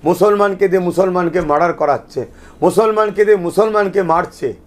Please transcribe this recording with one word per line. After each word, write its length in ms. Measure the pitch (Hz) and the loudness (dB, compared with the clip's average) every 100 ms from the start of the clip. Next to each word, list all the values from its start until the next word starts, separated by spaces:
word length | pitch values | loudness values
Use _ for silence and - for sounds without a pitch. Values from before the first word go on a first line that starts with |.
মুসলমানকে 640 | 151 175 202 208 202 190 196 | 0 2 2 2 0 0 0
দিয়ে 120 | 185 | 0
মুসলমানকে 600 | 180 165 190 180 170 170 | -2 0 0 0 -2 -2
মার্ডার 320 | 160 147 170 | -2 0 0
করাচ্ছে, 540 | 165 147 127 - - 117 - - - | 0 -2 -2 -4 -10 -10 -14 -20 -2
মুসলমানকে 640 | 170 180 220 214 214 202 | 0 2 0 0 -2 0
দিয়ে 120 | 208 208 | 2 2
মুসলমানকে 680 | 170 180 220 214 202 170 | 0 0 0 0 -2 -2
মারছে 520 | 180 165 175 - 131 104 | 0 0 -2 -8 -8 -8